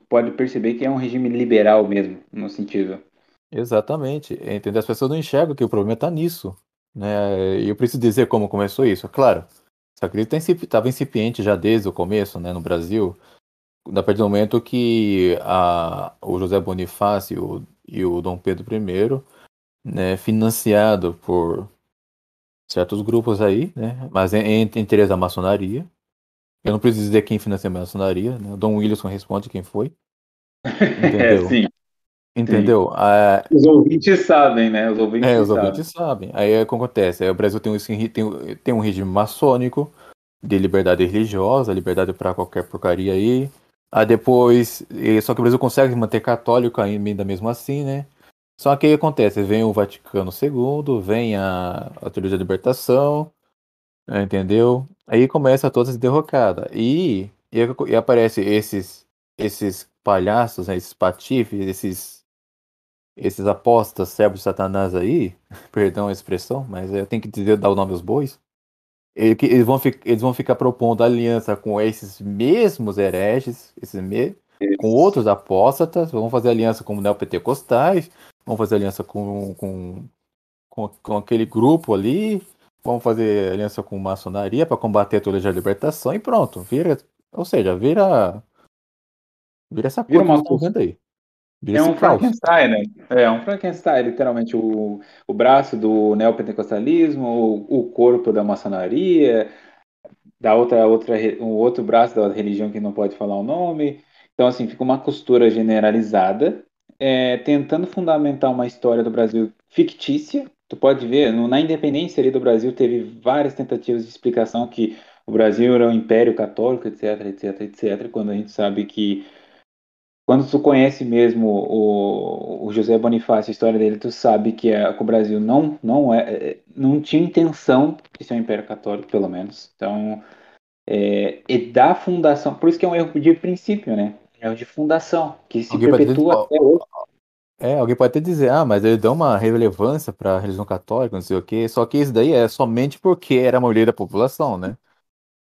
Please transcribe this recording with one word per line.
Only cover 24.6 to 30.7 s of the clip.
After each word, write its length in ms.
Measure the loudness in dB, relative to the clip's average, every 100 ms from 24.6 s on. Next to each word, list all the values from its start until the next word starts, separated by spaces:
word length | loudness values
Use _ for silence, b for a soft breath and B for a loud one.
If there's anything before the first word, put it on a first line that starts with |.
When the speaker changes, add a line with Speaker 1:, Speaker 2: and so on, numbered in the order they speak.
Speaker 2:
en-, 80 | 0 -2
entre 220 | 2 4
eles 120 | 4
a 60 | 2
maçonaria. 680 | -2 -2 -2 -2 -2 -8 -10 _ _ _ _ _ _ _ -4
Eu 80 |
não 60 | 0
preciso 260 | 0 0 2
dizer 160 | 0
quem 180 | 2 -4
financia 300 | -4 -6 -4
a 20 |
maçonaria, 680 | -6 -8 -4 -2 -2 -4 -6
né? 140 | -10
O 60 | -4
Dom 180 | -2 0
Wilson 300 | 0 -2 -4
responde 400 | -10 -8 -8 -6
quem 160 | -12
foi. 300 | -8 -6 -6 -10 _ _ _ _ _ _
Speaker 1:
<laughs> 0 |
Speaker 2:
Entendeu? 800 | -12